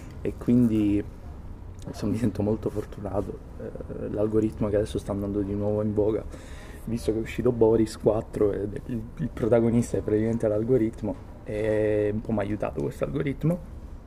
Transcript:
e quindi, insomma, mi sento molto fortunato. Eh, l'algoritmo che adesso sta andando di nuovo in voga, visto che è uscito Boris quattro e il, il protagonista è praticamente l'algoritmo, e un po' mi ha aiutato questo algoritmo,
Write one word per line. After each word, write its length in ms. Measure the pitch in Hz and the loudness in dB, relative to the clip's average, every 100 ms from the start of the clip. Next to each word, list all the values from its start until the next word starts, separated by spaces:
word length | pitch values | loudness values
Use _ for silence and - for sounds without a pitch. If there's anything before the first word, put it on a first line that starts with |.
| - - | -12 -8
e 140 | - - | -6 -4
quindi, 680 | - 123 120 110 104 101 - - - - - - - - - | 2 4 6 4 4 2 0 -8 -14 -12 -12 -14 -14 -12 -12
insomma, 260 | - 107 | -6 -2
mi 60 | 107 | 0
sento 240 | 117 101 | 0 2
molto 260 | 104 110 110 | 0 0 -2
fortunato. 680 | 104 107 - 101 98 98 - - - | -4 -6 -8 -4 -2 -4 -6 -12 -12
Eh, 480 | 113 - - - 110 | -10 -10 -10 -8 -4
l'algoritmo 580 | 107 107 107 107 - 104 | 0 2 2 2 0 0
che 80 | 104 | 2
adesso 220 | 110 107 | 0 -2
sta 140 | - | -4
andando 280 | 101 101 101 | -2 -2 0
di 140 | 98 | 0
nuovo 260 | 101 104 104 | 0 0 2
in 120 | 107 | 2
voga, 300 | 104 104 104 - - - - - - | 2 2 2 -4 -10 -14 -14 -14 -12
visto 280 | - 113 - | -6 -2 0
che 60 | 110 | -2
è 20 | |
uscito 320 | 113 - 113 | -2 0 2
Boris 440 | 117 113 113 110 - | 6 6 8 4 2
quattro 540 | 110 107 - 107 104 | 2 2 0 2 2
e 160 | 98 104 101 - | 2 -2 -6 -6
il, 160 | 117 113 - | -6 -6 -6
il 120 | 120 | -6
protagonista 640 | - 113 113 117 120 117 - | -2 4 6 6 4 2 -2
è 40 | |
praticamente 480 | 101 107 113 113 110 | 2 2 2 2 2
l'algoritmo, 640 | 104 113 127 110 - 104 - - - | 2 4 4 4 0 -6 -6 -10 -14
e 640 | - 107 110 107 107 107 104 | -6 -2 2 2 4 4 2
un 80 | 107 | 0
po' 120 | 113 | 0
mi 60 | 107 | 0
ha 40 | |
aiutato 400 | 101 107 110 - | 0 -2 -2 -2
questo 220 | - - | -4 -2
algoritmo, 760 | 143 139 151 131 151 175 - - - - | -2 -2 -2 0 0 0 -4 -12 -12 -14